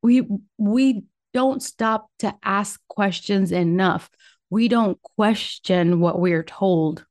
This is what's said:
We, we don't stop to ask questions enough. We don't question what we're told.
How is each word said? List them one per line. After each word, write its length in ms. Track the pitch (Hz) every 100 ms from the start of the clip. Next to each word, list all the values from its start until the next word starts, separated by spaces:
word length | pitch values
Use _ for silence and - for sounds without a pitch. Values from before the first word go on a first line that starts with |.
We, 240 | 226 247 - 202 - _
we 460 | 208 226 269 220 - _ _
don't 300 | 247 262 269
stop 480 | - - 226 220 220 _
to 160 | 208 -
ask 380 | - 196 208 - _
questions 640 | - 196 175 - 202 190
enough. 580 | 175 170 175 190 151 - _ - _ _
We 180 | 196 226
don't 320 | 233 220 175 - -
question 840 | 214 214 - - - 180 170 175
what 200 | 170 170
we're 220 | 180 165
told. 640 | 165 - 196 175 156 - -